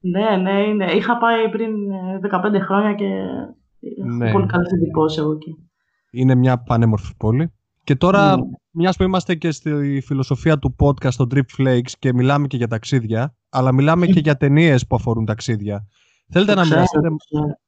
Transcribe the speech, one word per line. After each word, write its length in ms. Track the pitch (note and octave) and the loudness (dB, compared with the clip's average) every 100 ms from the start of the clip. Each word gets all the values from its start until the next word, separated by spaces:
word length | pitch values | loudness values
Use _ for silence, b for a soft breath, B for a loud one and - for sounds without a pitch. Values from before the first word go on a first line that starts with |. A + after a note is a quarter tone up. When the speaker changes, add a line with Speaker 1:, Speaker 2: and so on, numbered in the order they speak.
Speaker 1:
Ναι, 360 | F#3 F3+ A3 F#3+ | -4 -2 0 0
ναι, 240 | F#3 G3 | 0 0
είναι. 320 | G#3+ G#3+ F#3 | 0 -2 0
Είχα 260 | F3+ A3 A#3+ | -2 0 0
πάει 300 | A#3 A3+ A3 | 0 0 0
πριν, 400 | A3 A3+ A3 G3+ | -2 -6 -6 -6
ε, 280 | F#3+ F#3 F#3+ | -8 -8 -8
δεκαπέντε 380 | G3 G3 G#3 G3+ | -4 -2 0 -2
χρόνια 340 | F#3 G3 G#3 | 0 -2 -2
και 100 | G#3 G3+ F#3+ F#3+ - - - _ _ - - | -2 -4 -6 -8 -10 -12 -18 _ _ -18 -10
έχω 100 | B2+ A#2+ | -8 -4
Speaker 2:
Ναι. 160 | A#2 | 0
Speaker 1:
πολύ 140 | G#2 - | 0 0
καλές 240 | F3 F3 | -2 -2
εντυπώσεις 460 | F#3 E3 D#3 D#3 D#3 | 0 0 0 0 0
εγώ 140 | D3+ | -4
εκεί. 220 | D#3 E3 D#3+ _ _ _ _ _ | -4 -8 -18 _ _ _ _ _
Speaker 2:
Είναι 240 | A#2+ C3 | 0 2
μια 240 | B2+ B2+ B2+ | 4 4 2
πανέμορφη 540 | A#2+ A#2 A#2 G#2+ - - | 0 2 2 2 -4 -6
πόλη. 360 | G#2+ A#2+ E3 _ _ _ | -2 0 -2 _ _ _
Και 120 | - C3+ | -4 2
τώρα, 400 | F3 G3 G3+ B2+ | 4 4 4 2
Speaker 1:
Ναι. 60 | B2+ B2+ _ | -2 -10 _
Speaker 2:
μιας 260 | E3 F3+ F3+ | -2 -2 0
που 60 | |
είμαστε 320 | F#3+ F#3 - | 0 0 -2
και 160 | E3 E3+ | -2 -2
στη 500 | D3 D#3 D3 C#3+ C#3 - | -4 -4 -2 -2 -4 -2
φιλοσοφία 520 | C3+ C3 B2+ D#3+ D3+ | -4 -2 -2 0 0
του 180 | C3+ - | -2 2
podcast, 340 | C#3+ C3+ C3+ | 2 2 -2
στο 140 | B2+ B2 | 0 0
Drip 120 | C3+ C3 - | 0 -2 -2
Flakes, 320 | C3+ B2 A#2+ - | 0 2 -2 -4
και 140 | C3+ | -2
μιλάμε 320 | B2 B2+ C#3+ C#3+ | 2 2 2 0
και 100 | B2+ | -2
για 120 | A#2 | -4
ταξίδια, 680 | A2+ - C3+ A2+ A2+ C#3 _ _ | -4 -2 -2 0 -2 -4 _ _
αλλά 240 | C3 C3 | 0 2
μιλάμε 340 | C3 C#3+ E3 F3 | 4 4 2 4
και 140 | F3 | 4
Speaker 1:
<laughs> 60 | D3+ | 2
Speaker 2:
για 100 | D3 | 2
ταινίες 500 | C#3+ D3 E3 C3 - | 4 4 6 4 2
που 80 | A#2+ | -2
αφορούν 280 | A#2+ A2+ | -2 -2
ταξίδια. 600 | A2 G#2+ - A2 G2+ G2+ G2+ _ _ _ _ | -2 -4 -4 -4 -4 -8 -10 _ _ _ _
Θέλετε 240 | F3 G#3 | 0 2
Speaker 1:
Το 40 | G3+ | 2
Speaker 2:
να 40 | |
Speaker 1:
ξέρω, 160 | E3+ D#3 | 2 4
Speaker 2:
μοιραστείτε 280 | F3+ D3+ E3 | 2 2 0
Speaker 1:
το 80 | D#3 | -4
ξέρω. 380 | _ D3+ D3 - | _ -4 -4 -6